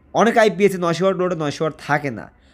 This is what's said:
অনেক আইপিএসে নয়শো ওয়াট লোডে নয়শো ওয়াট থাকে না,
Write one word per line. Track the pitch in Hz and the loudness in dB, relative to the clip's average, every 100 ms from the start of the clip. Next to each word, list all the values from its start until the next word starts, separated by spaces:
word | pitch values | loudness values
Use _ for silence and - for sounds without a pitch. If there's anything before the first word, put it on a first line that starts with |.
| _ | _
অনেক | 156 214 226 | 0 2 4
আইপিএসে | 214 170 196 180 | 2 4 2 2
নয়শো | 175 165 190 | -2 0 0
ওয়াট | 180 | 0
লোডে | 180 175 | -2 -2
নয়শো | 147 - | -4 -4
ওয়াট | 160 147 - | -6 -6 -2
থাকে | 147 143 | -2 -2
না, | 107 - _ _ | -8 -14 _ _